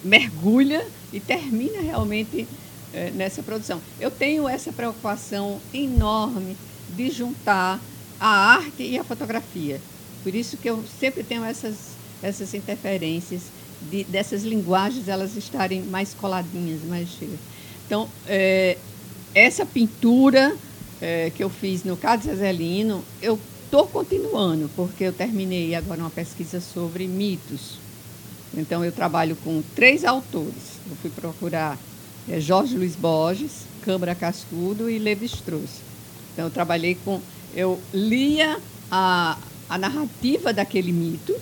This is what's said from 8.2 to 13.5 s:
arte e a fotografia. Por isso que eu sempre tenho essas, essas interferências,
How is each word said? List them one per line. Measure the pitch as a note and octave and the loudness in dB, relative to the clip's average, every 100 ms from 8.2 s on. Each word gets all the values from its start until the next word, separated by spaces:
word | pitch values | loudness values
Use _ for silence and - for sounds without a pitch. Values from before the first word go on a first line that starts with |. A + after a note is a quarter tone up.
| A3 | 4
arte | G3+ G3+ C4 D4+ - | 8 10 8 6 -6
e | B3 B3+ | -4 -4
a | |
fotografia. | E4 A#3 G#3+ A3+ - - D3 C#3 - - - - | -4 -6 -4 -4 -6 -6 -4 -4 -8 -18 -18 -8
Por | F#3+ G3 | -4 -2
isso | A#3 - | -4 -4
que | B3+ | -4
eu | A3+ A3 - | -4 -6 -2
sempre | C4+ C4+ | -2 -2
tenho | G#3+ A#3 | -6 -4
essas, | A3+ A#3 A3 G#3 - - - - | -4 -6 -6 -8 -12 -16 -16 -8
essas | G3 G3 F#3+ | -6 -4 -6
interferências, | G#3 G3+ G3+ - F#3+ D#3+ E3 E3+ F3+ F3 | -8 -6 -6 -2 -2 0 -2 -4 -8 -8